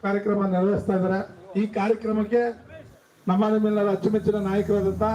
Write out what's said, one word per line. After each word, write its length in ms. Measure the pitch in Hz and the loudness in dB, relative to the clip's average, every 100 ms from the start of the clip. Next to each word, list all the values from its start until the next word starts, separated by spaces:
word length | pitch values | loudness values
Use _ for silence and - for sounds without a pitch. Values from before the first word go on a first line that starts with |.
ಕಾರ್ಯಕ್ರಮ 360 | 196 202 208 202 196 | -2 -2 0 0 2
ನೆರವೇರಿಸ್ತಾ 400 | 180 190 202 - 190 | 2 2 0 0 0
ಇದ್ದಾರೆ. 220 | 185 190 - - - 196 | 0 -2 -4 -14 -6 -4
ಈ 20 | 208 214 | -2 -2
ಕಾರ್ಯಕ್ರಮಕ್ಕೆ 640 | 202 220 220 214 202 240 240 233 - 214 - - _ _ - | 0 0 0 -2 0 0 0 -4 -16 -20 -20 -20 _ _ -2
ನಮ್ಮ 120 | 185 214 | 2 2
ನಿಮ್ಮೆಲ್ಲರ 400 | 220 214 214 202 196 | 2 2 2 0 0
ಅಚ್ಚುಮೆಚ್ಚಿನ 420 | 214 214 208 208 196 | 0 0 0 0 0
ನಾಯಕರಾದಂಥ 560 | 196 190 202 190 185 214 | 0 2 0 0 0 0